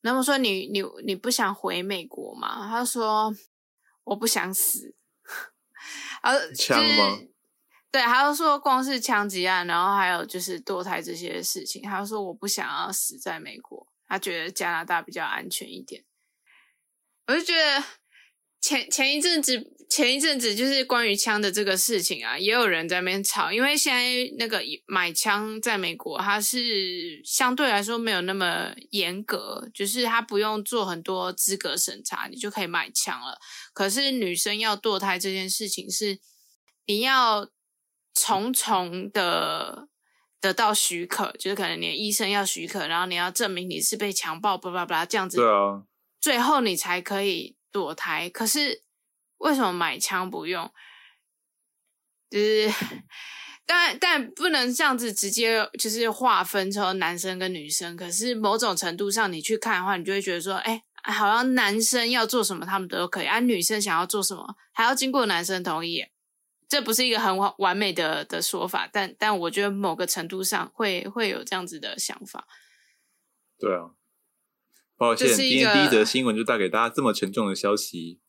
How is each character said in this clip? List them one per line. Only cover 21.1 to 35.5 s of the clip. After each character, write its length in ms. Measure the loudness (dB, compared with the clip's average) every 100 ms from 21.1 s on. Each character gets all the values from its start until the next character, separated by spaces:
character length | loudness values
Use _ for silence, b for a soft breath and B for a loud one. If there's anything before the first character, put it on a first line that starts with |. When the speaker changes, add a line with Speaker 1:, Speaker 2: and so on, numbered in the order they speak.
Speaker 1:
枪 240 | 2 2 2
的 140 | 2
这 100 | 0
个 140 | 0 2
事 240 | 2 2
情 240 | 0 -2
啊， 140 | -4 -2
也 120 | 2
有 160 | 4 4
人 220 | 2 0
在 140 | 0
那 20 |
边 180 | 0 0
吵， 300 | 0 0 0
因 100 | 2
为 140 | 2 2
现 180 | 2
在 400 | 2 2 0 -2 -4
那 100 | -2
个 140 | -2 -4 -10 -2
买 260 | 0 0
枪 480 | 0 2 0 0 -4
在 160 | -2 -2
美 180 | -2
国， 240 | -6 -8 -4
它 200 | 0 0
是 800 | 0 0 0 0 -2 -4 -8 -12
相 320 | -4 0 2
对 140 | 2 2
来 140 | 2
说 160 | 0 -2
没 120 | 0
有 120 | 0
那 100 | 0
么 420 | 0 0 0 -4 -10 -6
严 300 | -2 -2 -4
格， 460 | -4 -4 -4 -10 -12
就 120 | -6 -4
是 180 | 0
它 180 | 0 0
不 160 | 0 0
用 260 | 0 -2
做 220 | -2 -2 -2
很 160 | -4
多 280 | -4 -4 -4
资 240 | -2 -2
格 220 | -2 -4 -2
审 260 | -4 -4
查， 260 | -8 -8 -8
你 80 | -8
就 140 | -8
可 120 | -4
以 40 | -4
买 240 | -2 -2
枪 300 | -4 -4 -6
了。 180 | -8 -14 B B B
可 160 | -4 -2
是 200 | 0 0
女 240 | 0 -2
生 240 | -2 -2 0
要 160 | 0
堕 240 | 0 0 0
胎 200 | 0 0
这 120 | -2
件 180 | -4
事 200 | -4